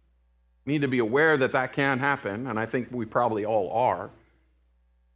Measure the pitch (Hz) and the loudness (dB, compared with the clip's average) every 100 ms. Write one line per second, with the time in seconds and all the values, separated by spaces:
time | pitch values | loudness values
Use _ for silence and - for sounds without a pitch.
0 | _ _ _ _ _ _ - 151 139 127 | _ _ _ _ _ _ -4 -2 0 2
1 | 110 135 160 147 127 135 127 - 139 127 | 2 4 4 4 2 0 -2 0 0 2
2 | 139 139 101 104 131 110 113 131 113 123 | 0 -2 -4 -6 -4 -4 -2 -4 -4 -6
3 | 110 127 120 107 107 110 92 113 123 90 | -4 0 0 0 0 0 0 0 0 0
4 | 110 - _ _ _ _ _ _ _ _ | -4 -14 _ _ _ _ _ _ _ _
5 | _ | _